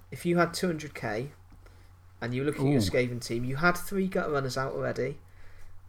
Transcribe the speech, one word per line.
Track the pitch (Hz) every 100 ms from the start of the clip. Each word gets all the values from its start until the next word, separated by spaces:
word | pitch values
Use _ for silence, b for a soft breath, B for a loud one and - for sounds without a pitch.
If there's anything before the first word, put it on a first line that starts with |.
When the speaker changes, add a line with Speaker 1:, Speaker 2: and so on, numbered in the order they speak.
| -
Speaker 1:
if | - 175
you | 170
had | 170
two | - 185
hundred | 156 151
K | - 117 107 143 - - - - b b b - -
and | 117
you | 123
were | 143
looking | 143 135
at |
Speaker 2:
Ooh. |
Speaker 1:
your | 139
Skaven | 92 131 123 120
team, | - 120 123
you | 135
had | 175 175
three | - 196 190
gut | 185 165
runners | 143 131 131
out | 135
already, | - 127 120 131 143 b b b b b -